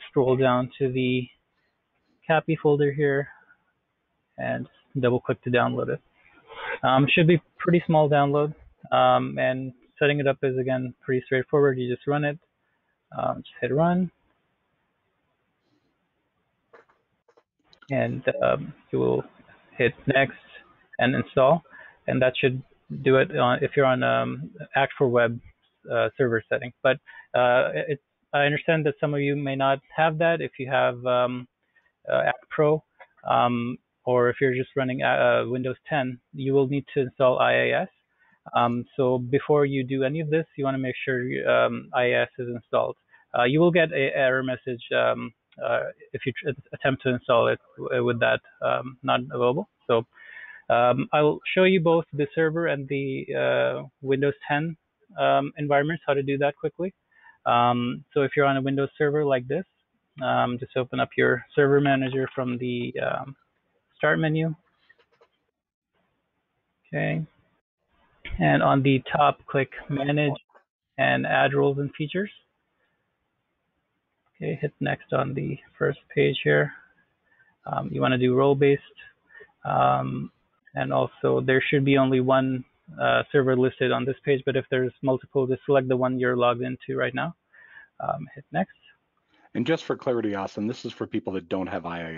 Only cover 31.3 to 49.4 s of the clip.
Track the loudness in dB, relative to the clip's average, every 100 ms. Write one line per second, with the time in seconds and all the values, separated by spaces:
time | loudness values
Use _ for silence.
31.3 | -2 -10 _ _ _ _ _ -2 0 0
32.3 | -2 -6 0 2 0 -4 _ -20 _ -2
33.3 | 2 2 0 -6 -10 _ _ -2 2 2
34.3 | 2 0 -2 -4 -4 -4 -2 0 2 2
35.3 | 2 0 -4 -6 -8 -6 -4 -4 -8 _
36.3 | -8 0 2 2 -2 -4 -4 -4 2 2
37.3 | 4 2 2 0 0 -4 _ _ _ _
38.3 | _ -6 0 0 0 -6 -2 0 0 0
39.3 | -2 2 2 2 0 -4 -2 -2 -2 -2
40.3 | -2 -4 -6 -4 -2 -4 -6 -4 -4 -4
41.3 | -4 0 2 2 -2 -6 -2 0 0 -2
42.3 | -6 -10 -10 -4 -2 -2 -6 _ _ _
43.3 | 0 2 4 4 4 0 0 -2 0 0
44.3 | 0 -2 -6 -8 -10 -4 0 0 -2 -6
45.3 | -14 _ -10 -4 -2 -4 -10 -14 -8 -6
46.3 | -6 -8 -10 -12 -4 -2 -2 -2 -2 2
47.3 | 2 2 0 _ -14 -6 -2 0 0 0
48.3 | 0 -4 _ -4 -2 -4 -8 -2 -2 -2
49.3 | 0